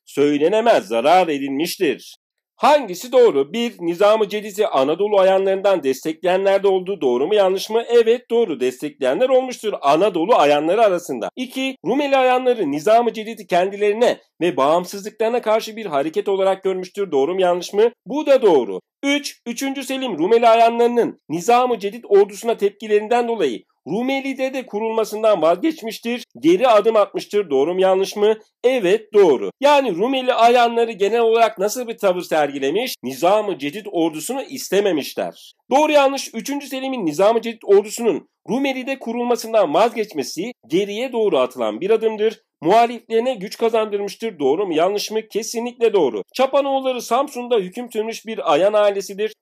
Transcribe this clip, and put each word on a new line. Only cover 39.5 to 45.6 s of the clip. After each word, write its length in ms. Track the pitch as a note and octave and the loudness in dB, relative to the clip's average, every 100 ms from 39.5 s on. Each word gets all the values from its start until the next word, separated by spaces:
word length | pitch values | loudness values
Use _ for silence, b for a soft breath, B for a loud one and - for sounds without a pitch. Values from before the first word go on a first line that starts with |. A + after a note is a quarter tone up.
| A3+ F3 D#3 | 0 2 2
vazgeçmesi 800 | A#3 A3+ G#3 D3+ B2 - A3 - A#2 | 0 0 -6 -6 -8 -8 -10 -12 _
geriye 460 | E3 G3+ G#3 C4 | -2 -2 -4 -6
doğru 260 | A#3+ G#3 D3 | -2 0 0
atılan 420 | B2 C3 A2 A2 | -2 -2 -6 -4
bir 100 | F#3+ | -2
adımdır. 500 | A3 A3 G#3+ A3 G#3+ _ _ | 0 0 0 -2 -2 _ _
Muhaliflerine 720 | D#3 A3+ A#3 B3 - A3+ B3 A#3+ | 2 4 4 -2 -4 -2 -2 -4
güç 240 | G3 - | -10 -4
kazandırmıştır. 800 | A3+ A3 G#3+ G3+ G3+ - A3+ E3+ | -2 0 -2 -4 -6 -8 -10 -2
Doğru 280 | C#3 D#3+ G3+ | 0 0 0
mu, 80 | D#3 | 0
yanlış 360 | F3+ G3+ - | 0 0 -4
mı? 100 | A3 G#3+ | -6 -4
Kesinlikle 600 | G3+ A3 A#3 | -6 -6 -6